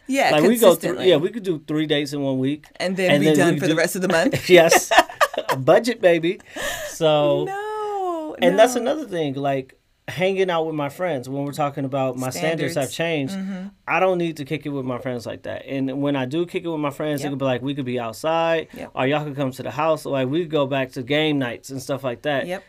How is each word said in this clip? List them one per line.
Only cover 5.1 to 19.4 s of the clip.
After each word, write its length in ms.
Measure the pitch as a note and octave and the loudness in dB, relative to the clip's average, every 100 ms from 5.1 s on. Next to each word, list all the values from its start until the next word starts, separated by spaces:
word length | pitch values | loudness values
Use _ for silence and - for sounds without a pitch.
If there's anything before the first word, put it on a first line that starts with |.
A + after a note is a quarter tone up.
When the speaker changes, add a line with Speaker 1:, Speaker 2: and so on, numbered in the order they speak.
| - | 2
Speaker 1:
<laughs> 280 | C#5 - - | -2 -2 -4
Speaker 2:
A 80 | D#3 | -2
budget, 460 | C3 F#3+ A3+ A3+ | 6 4 4 2
baby. 380 | F#3 E3+ D#3+ G#3+ - - C#5+ E5+ D5+ | 4 4 2 -4 -8 -10 -8 -8 -10
So, 560 | - D#3 D3+ D4 C#4+ F#4 | 0 2 4 4 2 -2
Speaker 1:
No, 920 | G4 G#4 G#4+ G#4 G4+ F#4 E4+ D#4 - | -6 -6 -6 -6 -4 -4 -6 -8 0
Speaker 2:
and 160 | F3 F#3+ | 2 4
that's 160 | A#3 | 4
Speaker 1:
no. 80 | B3 | 4
Speaker 2:
another 240 | A#3 D#4 B3 | -2 -4 -4
thing, 260 | F3+ D3 | -4 -4
like, 440 | C3+ C#3 C3+ C3 _ _ _ - | -2 -2 -2 -4 _ _ _ -12
hanging 420 | C#3 F#3 F#3+ F#3 | -2 0 2 0
out 160 | E3+ D#3+ | 0 -2
with 80 | |
my 140 | D#3 C#3+ | -2 -4
friends, 380 | C#3 F3+ C#3+ B2 | -4 -4 -4 -6
when 140 | C#3 | -6
we're 80 | C#3+ | -6
talking 320 | C3+ C#3+ C3+ C3+ | -2 -4 -2 -4
about 300 | C#3 C3 B2+ | -2 -2 -2
my 120 | B2+ | -6
standards 440 | B2 D#3 E3 C#3+ | -2 -2 -2 -2
have 160 | C#3+ C3 | -2 -4
Speaker 1:
Standards. 40 | - E3 D#3+ C3+ | -4 -2 -2 -4
Speaker 2:
changed, 20 | |
Speaker 1:
Mm-hmm. 340 | F#3+ F#3+ F#3+ F#3+ - - | -6 -8 -8 -10 -12 -4
Speaker 2:
I 120 | D#3 | 0
don't 180 | F#3+ F3+ | 2 2
need 180 | E3+ D#3 | -2 -4
to 80 | |
kick 220 | C3+ D#3 D3+ | -6 -6 -6
it 20 | |
with 160 | C#3+ | -6
my 140 | B2+ B2 | -4 -6
friends 260 | C3 B2 A2+ | -4 -6 -8
like 160 | - | -10
that. 200 | - G2 - | -10 -10 -6
And 340 | C3+ C3+ C3+ | -4 -4 -2
when 120 | C#3+ | -2
I 120 | C#3+ B2+ | 0 -2
do 180 | D#3 F3 | -2 -2
kick 180 | F#3+ | -4
it 40 | E3+ | -6
with 120 | D#3 | -4
my 100 | D3 | -4
friends, 320 | C3+ D3+ D3 | -4 -4 -4
Speaker 1:
Yep. 40 | C#3+ | -4
Speaker 2:
it 40 | |
could 60 | C#3 | -2
be 60 | C3+ | -2
like, 160 | B2 | -2
we 120 | C3 | -4
could 100 | C#3 B2+ | -6 -4
be 120 | B2 | -4
outside, 680 | A#2 A2+ D#3 E3 E3 E3 - - | -6 -6 -2 0 2 0 -4 -12
Speaker 1:
Yep. 140 | D#2 | -12
Speaker 2:
or 120 | - C3 | -4 0
y'all 180 | D3 | 0
could 100 | D3+ | -2
come 140 | C3+ | -4